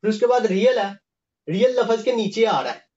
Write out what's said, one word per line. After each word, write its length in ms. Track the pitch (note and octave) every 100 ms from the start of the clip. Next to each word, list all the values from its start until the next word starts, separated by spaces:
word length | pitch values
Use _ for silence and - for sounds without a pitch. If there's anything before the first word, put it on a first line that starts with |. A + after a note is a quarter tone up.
फिर 60 | G#3
उसके 160 | G#3+ A#3+
बाद 200 | B3 A3
रियल 340 | F#3 A#3+ A#3+
है, 120 | G3+ G3+ _ _ _ _ -
रियल 320 | F3+ B3+ B3
लफ्ज 240 | A3 A3+
के 120 | A3+ A#3+
नीचे 300 | G#3 G#3+ A3
आ 140 | F3+
रहा 100 | -
है। 160 | - _